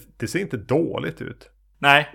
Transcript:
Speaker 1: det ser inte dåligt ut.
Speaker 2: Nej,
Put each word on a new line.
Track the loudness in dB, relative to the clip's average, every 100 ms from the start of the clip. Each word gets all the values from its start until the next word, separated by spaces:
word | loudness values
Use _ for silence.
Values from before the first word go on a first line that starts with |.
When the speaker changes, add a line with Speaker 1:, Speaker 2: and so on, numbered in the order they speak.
| -10 _
Speaker 1:
det | -6
ser | -4
inte | -4 -8
dåligt | -2 0 0 -4 -8 -8
ut. | -12 -14 -20 _ _ _
Speaker 2:
Nej, | 4 4 4